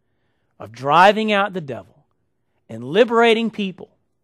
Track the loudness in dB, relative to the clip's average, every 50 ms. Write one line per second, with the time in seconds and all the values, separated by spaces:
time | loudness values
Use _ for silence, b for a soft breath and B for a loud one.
0 | _ _ _ _ _ _ _ _ _ _ _ _ -20 -20 -16 -8 -2 2 4 6
1 | 6 6 4 2 -2 -2 -2 -2 -2 -4 -6 -12 -12 -12 -14 -14 -16 _ _ _
2 | _ _ _ _ _ _ _ _ _ _ _ _ _ _ -16 -14 -12 -2 2 2
3 | 2 2 2 2 2 2 2 0 -2 -6 -6 -8 -8 -8 -10 -14 -20 -20 _ _
4 | _ _ _ _